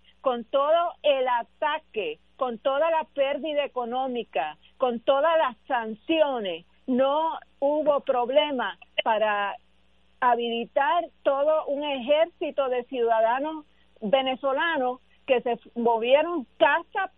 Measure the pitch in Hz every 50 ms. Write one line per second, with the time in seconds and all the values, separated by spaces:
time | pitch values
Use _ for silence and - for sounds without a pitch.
0 | _ - _ _ - 269 247 240 226 - - 277 277 302 320 339 339 330 - -
1 | - 294 277 262 254 254 247 233 233 - _ _ 311 294 302 311 - _ - 220
2 | 185 151 151 - _ _ _ - 262 247 233 - - 269 269 285 320 330 320 320
3 | 311 - _ 285 269 269 294 285 294 320 294 294 277 - - 254 240 226 247 254
4 | 262 262 247 240 202 - - 185 160 151 151 - - - _ _ 262 247 240 226
5 | - 302 269 277 294 330 330 320 311 - - - _ - 269 240 226 220 220 -
6 | _ - 330 320 302 285 262 233 202 185 165 170 - _ _ _ _ 254 254 247
7 | 269 269 285 311 320 320 294 - - _ _ _ 285 285 302 302 294 294 285 269
8 | - 269 254 247 240 233 269 302 302 302 277 247 214 190 170 - - _ _ -
9 | - 240 220 208 214 214 208 202 202 196 - - _ _ _ _ _ _ _ _
10 | _ _ _ _ 254 247 240 233 240 233 233 233 233 - _ 285 277 302 339 349
11 | 339 - - _ _ 302 269 277 285 311 311 311 277 277 277 285 302 294 277 262
12 | 226 269 294 311 330 339 - _ 349 294 - 294 269 254 254 247 240 - 269 240
13 | 233 226 226 220 226 226 240 269 285 311 320 311 - _ _ _ _ _ _ _
14 | 220 196 180 269 262 262 262 - 277 269 262 294 330 339 320 277 254 247 254 -
15 | _ _ _ _ _ - 254 233 - 247 240 - - 220 - 233 233 240 233 226
16 | 226 240 269 302 311 339 349 311 233 - _ - 320 285 294 330 - - - 403
17 | 381 370 -